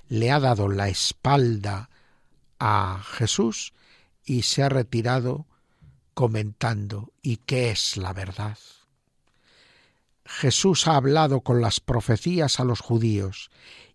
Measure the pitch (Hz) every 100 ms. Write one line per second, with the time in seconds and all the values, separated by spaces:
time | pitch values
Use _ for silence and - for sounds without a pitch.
0 | - 110 117 147 135 110 101 98 101 95
1 | - - 123 139 123 110 101 98 110 _
2 | _ _ _ _ _ _ 110 104 95 95
3 | 101 - 113 - 226 214 - _ _ _
4 | _ _ - 123 - - 139 135 120 120
5 | 113 127 123 139 156 _ _ _ - _
6 | _ - 120 110 107 101 117 104 101 101
7 | 107 _ - 117 - 131 120 101 - -
8 | 92 92 95 98 104 107 - - _ _
9 | _ _ _ _ _ _ _ _ _ _
10 | _ _ - - 135 - 196 160 - 151
11 | 131 151 156 135 - 120 113 - - 120
12 | - 110 175 180 147 - 127 117 - 117
13 | 113 104 98 98 - _ - - -